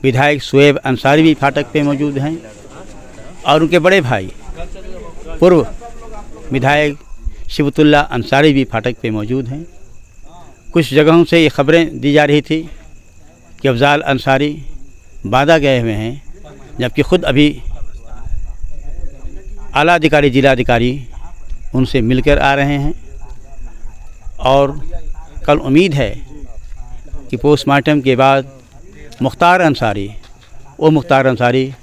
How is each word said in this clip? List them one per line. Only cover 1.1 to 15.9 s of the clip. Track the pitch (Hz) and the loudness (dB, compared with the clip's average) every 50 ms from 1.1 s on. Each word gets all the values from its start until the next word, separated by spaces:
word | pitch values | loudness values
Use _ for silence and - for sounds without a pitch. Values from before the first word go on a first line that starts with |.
| 143 156 160 | 4 6 6
भी | 160 151 | 4 4
फाटक | - 139 139 135 143 143 - - | 4 0 0 0 0 -6 -2 -2
पे | 156 147 | -2 0
मौजूद | 143 143 135 147 147 143 | 0 -2 -2 -2 -4 -2
हैं | 135 135 151 165 170 - - - - - - - - - - - - - - - - - - - - - | -4 -4 -4 -6 -8 -10 -16 -20 -20 -20 -20 -20 -18 -18 -18 -18 -20 -20 -20 -20 -18 -18 -18 -18 -6 0
और | 127 143 156 | 2 2 2
उनके | 165 151 165 175 | 2 2 2 2
बड़े | 151 185 190 196 | 4 4 4 4
भाई | 151 120 127 101 95 - - - - - - - 170 - - - - - - - - - - - - - - - | 2 0 -2 -2 -4 -8 -12 -14 -14 -14 -10 -10 -10 -12 -12 -14 -12 -12 -12 -12 -12 -14 -14 -14 -12 -12 -2 4
पूर्व | - 185 180 160 117 - - - - - - - - - - 208 - - - - - - | 4 6 6 6 2 0 -6 -12 -14 -14 -16 -16 -14 -14 -14 -14 -14 -14 -16 -14 -10 -6
विधायक | 131 135 120 135 147 151 151 147 143 - - - - - - - - - - - | -4 0 2 2 2 2 2 0 -2 -6 -14 -16 -16 -8 -8 -8 -8 -6 -8 -6
शिबतुल्ला | - - 151 143 - - 156 151 147 147 147 - | -2 -2 -2 0 2 4 4 6 6 4 2 0
अंसारी | - 120 110 - - 139 147 156 143 | -4 -6 -2 0 2 4 4 4 4
भी | 135 131 | 2 0
फाटक | - - 113 110 123 120 - | 0 -4 -4 -2 -4 -6 -4
पे | - 117 | -4 -4
मौजूद | 107 107 107 110 127 135 127 | -4 -4 -4 -4 -4 -4 -4
हैं। | 117 131 175 214 214 - - - - - - - - - - - - - - - - - - _ - | -6 -10 -10 -12 -14 -18 -20 -20 -20 -20 -20 -20 -20 -20 -20 -20 -20 -20 -20 -20 -20 -20 -20 _ -2
कुछ | - 170 156 - 131 | 0 0 0 4 4
जगहों | 147 151 156 160 170 170 | 4 4 6 6 6 4
से | - 165 170 | 6 4 4
ये | 160 147 | 4 4
खबरें | - - 139 139 160 170 165 151 160 123 | 2 0 2 4 4 4 4 2 -4 -4
दी | 123 147 143 | -2 2 4
जा | 151 147 | 4 4
रही | 143 147 151 | 4 2 2
थी | 139 - 156 160 165 156 - - - - - - _ - - - - - - _ - - - - | 2 0 -4 -4 -4 -8 -16 -18 -20 -20 -20 -20 _ -20 -20 -20 -20 -20 -20 _ -20 -20 -20 -4
कि | - | -2
अफजाल | 139 127 117 139 143 147 147 - | -2 2 2 2 2 2 0 0
अंसारी | - 139 127 - 139 135 135 147 147 151 160 135 - - - - - - - - - - - - | -2 -4 -2 0 0 0 2 0 -2 -4 -6 -10 -10 -10 -10 -14 -16 -18 -20 -20 -20 -20 -12 -6
बादा | 101 107 131 143 147 165 160 | 0 0 2 4 4 4 4
गए | 143 139 135 123 | 4 2 2 2
हुए | 117 113 | 0 -2